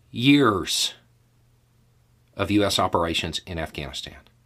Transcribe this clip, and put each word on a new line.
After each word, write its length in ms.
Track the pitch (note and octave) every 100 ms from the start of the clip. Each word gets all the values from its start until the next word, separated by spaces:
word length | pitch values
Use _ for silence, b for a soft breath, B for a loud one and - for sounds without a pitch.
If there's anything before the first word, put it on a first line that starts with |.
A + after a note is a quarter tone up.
| _
years 840 | A2+ C3 C#3+ B2 F#2+ - - - - _ _ _ _ _ _ _ _ _ _ _ _ _
of 140 | - G2
U 140 | G2+
S 160 | G2 -
operations 600 | F#2 F2+ E2 E2 E2+ -
in 140 | - E2+
Afghanistan. 640 | D#2 - C#2 - - - _ _